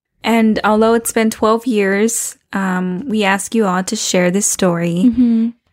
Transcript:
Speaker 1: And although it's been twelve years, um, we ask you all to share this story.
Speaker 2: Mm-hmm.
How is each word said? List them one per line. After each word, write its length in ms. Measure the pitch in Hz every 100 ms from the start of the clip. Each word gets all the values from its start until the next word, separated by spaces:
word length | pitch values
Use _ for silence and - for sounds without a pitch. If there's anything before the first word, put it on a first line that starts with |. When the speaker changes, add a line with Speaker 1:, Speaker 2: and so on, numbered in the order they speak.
| _ _
Speaker 1:
And 360 | 220 226 220 214
although 300 | 202 214 220
it's 180 | 233 233
been 180 | - 226
twelve 340 | - 214 220 247
years, 720 | 214 196 196 226 - - - _
um, 540 | 196 190 185 185 180 277
we 140 | 220
ask 320 | 196 196 - 226
you 100 | 208
all 180 | 180
to 120 | 185 214
share 340 | - 185 180
this 140 | 185 202
story. 580 | - 185 170 170 170 185
Speaker 2:
Mm-hmm. 440 | 226 240 226 226 - _